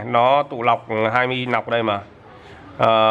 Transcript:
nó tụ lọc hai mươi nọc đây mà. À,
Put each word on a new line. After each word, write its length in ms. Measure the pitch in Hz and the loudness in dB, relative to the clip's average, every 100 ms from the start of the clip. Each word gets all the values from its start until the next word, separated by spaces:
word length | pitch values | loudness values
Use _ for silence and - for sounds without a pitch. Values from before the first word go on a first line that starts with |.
| 110 | -2
nó 380 | 120 123 143 | 2 2 2
tụ 200 | 143 131 | -2 -4
lọc 240 | 117 117 - 110 110 | -2 -2 -2 -2 0
hai 140 | 120 127 | 0 0
mươi 180 | 127 123 | -4 -2
nọc 200 | 117 110 | -4 -2
đây 140 | 117 | -2
mà. 160 | 110 101 98 - - - - - - - | -2 -4 -6 -20 -20 -20 -20 -20 -16 -2
À, 100 | 113 113 110 | 2 4 4